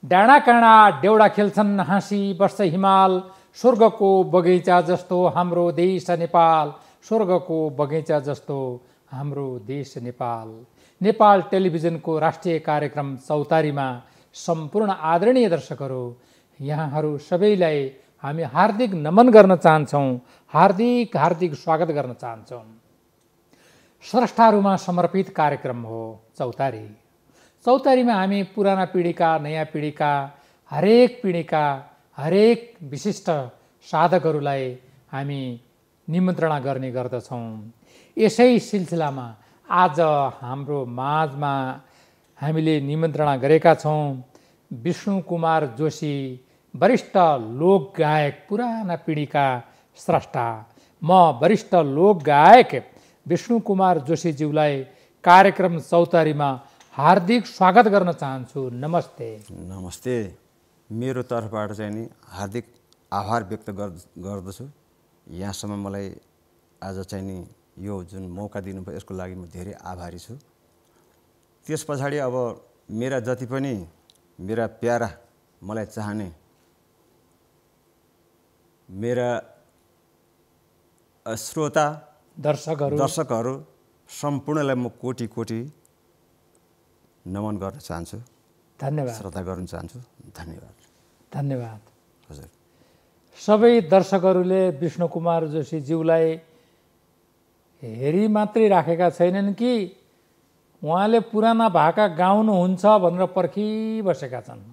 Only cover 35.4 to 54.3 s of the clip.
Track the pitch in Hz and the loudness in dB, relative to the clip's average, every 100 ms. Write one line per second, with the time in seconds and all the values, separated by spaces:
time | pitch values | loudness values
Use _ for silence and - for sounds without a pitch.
35.4 | 131 120 _ _ _ _ - 170 185 165 | -10 -12 _ _ _ _ -6 -2 -2 0
36.4 | 160 147 131 131 131 123 123 123 - 123 | -2 -2 -4 -6 -6 -6 -6 -8 -8 -10
37.4 | 113 110 107 - _ _ _ - 220 220 | -10 -14 -18 -20 _ _ _ 0 0 6
38.4 | 247 240 - 208 170 170 151 135 120 113 | 4 4 0 -6 -4 -4 -4 -6 -14 -18
39.4 | _ _ _ 180 180 147 160 147 135 - | _ _ _ 2 2 2 2 2 -2 -4
40.4 | 123 135 139 147 123 120 135 151 156 139 | -10 -10 -6 -6 -6 -6 -4 -2 -2 -4
41.4 | 143 139 131 131 _ _ _ _ _ _ | -4 -4 -6 -10 _ _ _ _ _ _
42.4 | 143 156 156 156 139 151 160 143 151 135 | -4 -2 0 0 -2 -4 -4 -2 -2 0
43.4 | 135 156 170 156 151 151 147 131 123 _ | 4 6 6 4 2 -2 -4 -6 -14 _
44.4 | _ _ _ 123 123 170 - 196 160 170 | _ _ _ -10 -6 -6 -4 -6 -4 -4
45.4 | 165 160 147 110 156 147 151 143 135 127 | 0 0 -2 -4 -6 -4 -8 -6 -8 -12
46.4 | _ _ _ 123 180 254 - 202 170 139 | _ _ _ 0 2 2 0 2 2 2
47.4 | 110 123 170 196 147 - 151 151 147 139 | -4 -2 2 2 0 -2 0 2 -2 -6
48.4 | - 208 240 226 202 170 - 151 143 147 | -8 -6 -6 -6 -6 -8 -6 -6 -2 0
49.4 | 139 123 - _ _ _ - 160 - 135 | 0 -2 -10 _ _ _ -2 -2 -2 -6
50.4 | 117 110 107 _ _ _ 156 185 170 123 | -6 -8 -16 _ _ _ 2 6 6 4
51.4 | 156 214 - 180 147 135 196 190 147 143 | 2 2 2 2 2 2 2 2 2 6
52.4 | 160 240 - 127 - _ _ _ - 135 | 10 10 8 0 -8 _ _ _ -6 -6
53.4 | - 233 - 190 190 170 131 156 175 | -2 -4 0 0 2 0 0 -2 -2